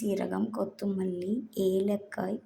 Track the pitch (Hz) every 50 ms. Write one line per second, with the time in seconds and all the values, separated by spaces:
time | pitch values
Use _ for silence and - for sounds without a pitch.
0 | 226 208 196 190 185 180 185 190 208 220 - 220 202 196 - - - 202 196 190
1 | 190 185 180 175 175 190 214 254 - - - - 190 190 185 190 190 202 208 202
2 | - - - - 190 185 208 240 -